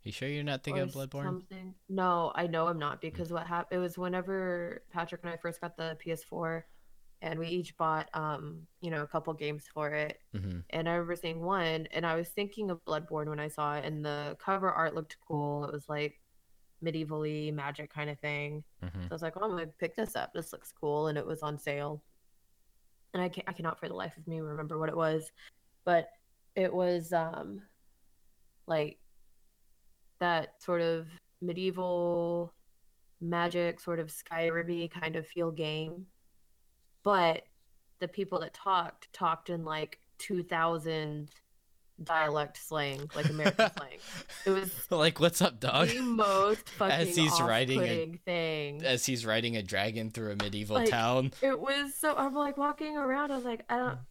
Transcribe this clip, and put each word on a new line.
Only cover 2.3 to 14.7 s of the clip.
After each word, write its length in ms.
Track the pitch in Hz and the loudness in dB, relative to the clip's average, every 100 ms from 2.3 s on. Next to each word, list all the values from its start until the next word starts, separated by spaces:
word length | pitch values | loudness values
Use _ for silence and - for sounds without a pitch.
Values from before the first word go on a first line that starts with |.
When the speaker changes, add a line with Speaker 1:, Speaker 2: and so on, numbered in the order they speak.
Speaker 2:
I 120 | - 175 | 0 0
know 220 | 165 165 | 2 2
I'm 100 | 170 | 0
not, 220 | 147 - | -2 -4
Speaker 1:
Hmm. 0 | |
Speaker 2:
because 320 | 165 - 165 | -6 -6 -4
what 140 | 170 165 | -4 -2
hap-, 260 | 170 175 | -4 -2
it 60 | 180 | -2
was 180 | 180 175 | -2 -2
whenever 840 | 180 180 180 190 185 175 175 - - | -2 -2 -2 -2 0 -2 -4 -8 -8
Patrick 300 | 175 165 175 | -6 -6 -6
and 80 | 175 | -8
I 40 | 165 | -6
first 220 | 170 165 | -6 -6
got 160 | 170 170 | -10 -6
the 200 | 165 160 | -6 -6
P 140 | 170 | -6
S 100 | 160 | -6
four, 440 | - 170 165 165 160 - - - - - | -6 -4 -2 -4 -8 -20 -20 -20 -20 -10
and 160 | 165 160 | -6 -4
we 80 | 165 | -2
each 280 | 180 165 - | -2 -4 0
bought, 320 | 160 156 156 | 2 2 0
um, 520 | 160 156 147 151 160 160 _ | -2 -2 -2 -6 -12 -16 _
you 100 | 175 | -4
know, 120 | 160 | -4
a 40 | 147 | -2
couple 260 | 160 151 | -2 -2
games 300 | 156 147 151 - | -4 -4 -6 -8
for 180 | - 147 | -4 -2
it. 280 | 151 151 - _ 104 | 0 -2 -6 _ -6
Speaker 1:
Mm-hmm. 240 | 95 90 82 | -4 -6 -4
Speaker 2:
And 180 | 160 165 | -2 0
I 40 | |
remember 240 | 170 170 170 | 0 0 -2
seeing 240 | 170 165 | -4 -4
one, 480 | 170 196 165 160 160 | 0 2 2 0 -2
and 140 | - 170 | -2 0
I 80 | |
was 140 | 165 170 | 0 -2
thinking 420 | - 202 202 208 | -4 -4 -4 -4
of 140 | 170 | -4
Bloodborne 440 | - 156 165 156 151 | -2 -4 -2 -4 -4
when 120 | 151 | -4
I 80 | 151 | -6
saw 280 | 147 147 147 | -2 -2 -2
it, 80 | |
and 200 | 135 151 | -4 -4
the 320 | 151 147 147 - | -4 -4 -6 -6
cover 320 | - 190 185 | -2 2 2